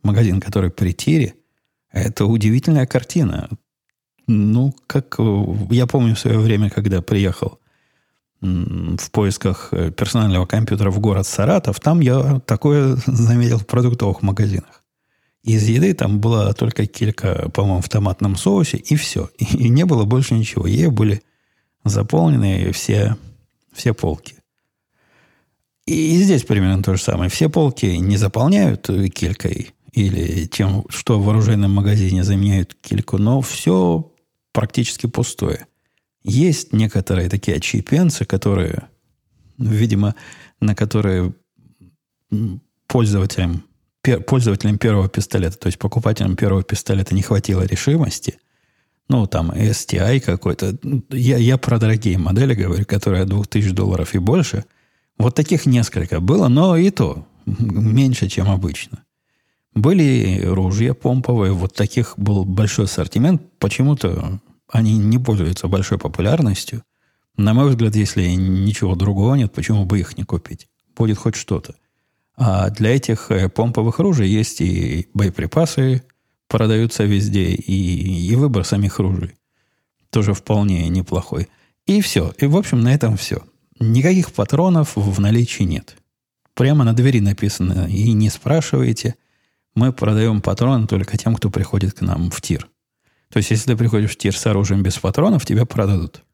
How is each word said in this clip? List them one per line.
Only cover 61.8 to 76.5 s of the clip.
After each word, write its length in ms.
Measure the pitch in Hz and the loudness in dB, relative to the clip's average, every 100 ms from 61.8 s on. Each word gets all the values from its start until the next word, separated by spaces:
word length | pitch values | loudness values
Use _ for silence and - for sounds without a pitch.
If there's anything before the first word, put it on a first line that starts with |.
| 104 - 113 - | -2 -2 -4 -2
был 280 | 101 101 92 | 0 0 0
большой 400 | 92 104 - 98 | 0 0 0 -2
ассортимент. 560 | - - 101 139 180 - _ | -2 -4 0 2 2 -2 _
Почему-то 840 | 117 - 135 143 - 85 80 95 _ _ _ | -4 0 0 2 0 -2 -6 -8 _ _ _
они 280 | 117 110 110 | 0 2 2
не 200 | 104 120 | 2 2
пользуются 500 | 123 104 82 90 90 | 2 0 0 -2 -2
большой 300 | 95 98 98 | -2 -2 -4
популярностью. 840 | - - 98 160 127 98 - 113 - _ _ _ _ - | -4 -2 0 2 0 -2 -6 -12 -14 _ _ _ _ -2
На 160 | 104 | 2
мой 160 | 113 143 | 4 4
взгляд, 260 | 123 113 107 | 2 2 2
если 320 | 98 - 90 | 0 0 0
ничего 640 | 90 92 92 98 107 95 92 | 0 0 0 0 0 -2 0
другого 400 | 98 98 107 139 | 0 0 2 2
нет, 160 | 107 | 0
почему 340 | - - 107 92 | -4 -2 0 0
бы 140 | 101 | -2
их 180 | 87 - | -2 -8
не 60 | |
купить? 440 | 101 85 - - _ _ _ - | -6 -8 -8 -20 _ _ _ -2
Будет 220 | 113 101 | -2 0
хоть 180 | - 107 | -4 -6
что-то. 400 | - 95 - - _ _ _ _ _ - | -6 -6 -6 -20 _ _ _ _ _ -2
А 340 | 123 95 95 | 0 0 -2
для 260 | 107 107 131 | 0 0 0
этих, 360 | - 110 - | 0 -4 -2
э, 180 | 98 92 | -2 0
помповых 500 | - 117 117 110 - | 0 -2 0 -2 0
ружей 300 | 196 160 95 | 0 2 2
есть 320 | 107 110 - | 2 -2 -2
и 460 | 87 90 87 76 90 | -2 -2 -2 -4 -6
боеприпасы, 920 | 98 98 - 80 - 160 - 131 127 - _ _ _ | -2 -2 -2 -4 0 0 0 0 0 -4 _ _ _
продаются 560 | _ | _